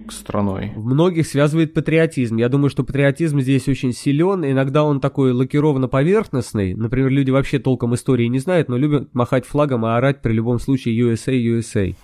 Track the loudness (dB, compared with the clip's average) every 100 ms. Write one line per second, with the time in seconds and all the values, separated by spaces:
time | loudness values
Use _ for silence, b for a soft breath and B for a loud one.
0 | -8 -16 -8 -4 -2 -4 -8 -6 -2 2
1 | 2 2 0 2 2 2 0 -2 0 2
2 | 2 0 -2 0 2 2 0 0 -2 0
3 | 0 0 0 0 2 0 0 -2 -2 -2
4 | 0 2 2 0 0 0 0 2 2 0
5 | -2 0 2 2 0 2 2 2 0 0
6 | 2 2 0 -4 -4 -2 -2 -2 -2 0
7 | 2 2 2 0 0 -2 0 0 0 -2
8 | 0 0 2 -2 0 0 0 0 0 0
9 | -2 -4 0 -2 -2 -2 0 0 0 0
10 | 0 0 -2 -2 0 -2 0 -2 0 0
11 | 2 0 0 0 0 -2 -2 -2 -2 -2